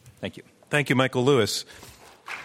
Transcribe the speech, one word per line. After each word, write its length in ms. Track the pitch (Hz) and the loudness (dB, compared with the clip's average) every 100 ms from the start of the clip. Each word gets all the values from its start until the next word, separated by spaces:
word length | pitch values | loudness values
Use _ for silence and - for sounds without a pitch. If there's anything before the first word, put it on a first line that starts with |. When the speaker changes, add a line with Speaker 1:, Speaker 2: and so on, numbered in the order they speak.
| - - | -20 -14
Speaker 1:
Thank 160 | 95 - | -14 -14
you. 60 | - _ _ | -20 _ _
Speaker 2:
Thank 200 | 147 139 | -2 0
you, 60 | 131 | 2
Michael 300 | 131 127 123 | 0 0 2
Lewis. 400 | 139 104 - - - - - - - - - | 2 2 -2 -10 -18 -20 -20 -20 -20 -18 -16